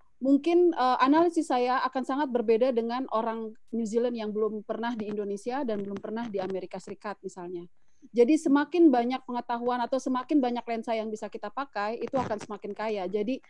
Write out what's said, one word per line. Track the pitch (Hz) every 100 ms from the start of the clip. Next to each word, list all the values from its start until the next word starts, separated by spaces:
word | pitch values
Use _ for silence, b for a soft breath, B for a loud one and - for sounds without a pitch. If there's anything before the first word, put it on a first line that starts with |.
| _ _
Mungkin, | 254 277 302 349 349
eh, | - 254 254
analisis | 262 302 349 339 294
saya | 254 247 254
akan | 247 269
sangat | 247 269 294
berbeda | 240 220 226 254
dengan | 233 233 240 262
orang | 220 226 226 220 220 -
New | 226 220
Zealand | 233 247 240
yang | 214
belum | 208 214 214 202
pernah | 214 226 233
di | 208
Indonesia | 208 202 202 240 254 262
dan | 208
belum | 196 196
pernah | 214 220 233
di | 196
Amerika | 190 190 180 190
Serikat | - 190 214 196
misalnya. | 190 190 175 180 175 - - - 277
Jadi | 220 240 311
semakin | 311 277 294 359 339
banyak | 247 240 254
pengetahuan | - 240 - 233 240 247
atau | 233 262
semakin | 277 254 262 302
banyak | 247 240 233
lensa | 233 226
yang | 226 220
bisa | 214 208
kita | - 208
pakai, | 262 269 208 208 233
itu | 233 269
akan | 240 208
semakin | - 208 202 202
kaya. | 220 208 185
Jadi, | 208 208 262